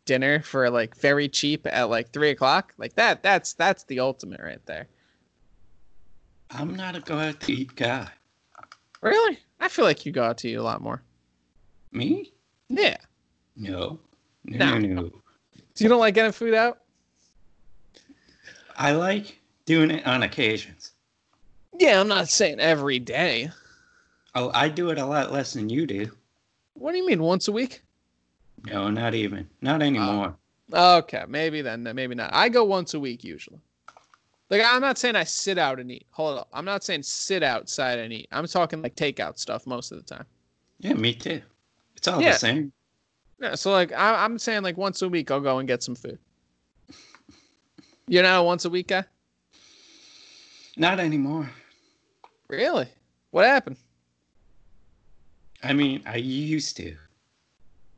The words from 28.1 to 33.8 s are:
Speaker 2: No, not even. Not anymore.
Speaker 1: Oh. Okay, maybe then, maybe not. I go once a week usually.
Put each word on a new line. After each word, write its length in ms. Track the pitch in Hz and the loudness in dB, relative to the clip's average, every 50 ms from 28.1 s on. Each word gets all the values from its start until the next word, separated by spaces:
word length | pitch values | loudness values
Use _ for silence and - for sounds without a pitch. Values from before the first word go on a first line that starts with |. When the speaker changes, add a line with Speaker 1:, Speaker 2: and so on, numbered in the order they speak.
| _ _ _ _ _ _ _ _ _ - - | _ _ _ _ _ _ _ _ _ -20 -14
Speaker 2:
No, 240 | - 107 101 98 104 | -10 -6 -4 -2 -2
not 240 | 107 110 117 117 113 | -2 -2 -2 -2 -2
even. 340 | 113 107 98 - 92 82 - _ _ | -2 -2 -2 -4 -8 -10 -14 _ _
Not 200 | - 135 151 160 | -2 -2 0 2
anymore. 540 | 147 143 139 110 117 127 104 101 101 92 92 - _ _ _ _ _ - - | 2 2 2 0 0 0 0 -2 -2 -4 -6 -10 _ _ _ _ _ -2 2
Speaker 1:
Oh. 240 | 175 175 180 180 170 | 6 8 8 8 6
Okay, 240 | - - - 101 87 92 | 4 0 -6 -8 -8 -6
maybe 340 | 127 147 160 160 151 151 | -4 -4 -2 -2 -4 -4
then, 220 | 139 120 110 117 120 117 117 | -6 -6 -6 -8 -8 -8 -8
maybe 180 | 131 131 127 123 | -6 -6 -6 -6
not. 180 | 120 107 - - | -6 -4 0 2
I 160 | 131 202 247 | 4 4 4
go 140 | 226 247 226 | 4 4 4
once 300 | 202 196 185 170 - - | 4 2 0 -2 -4 -6
a 60 | 151 | -6
week 240 | 139 127 117 - - | -4 -6 -6 -8 -12
usually. 360 | 92 78 71 - - - - _ _ _ _ | -14 -14 -14 -16 -20 -20 -20 _ _ _ _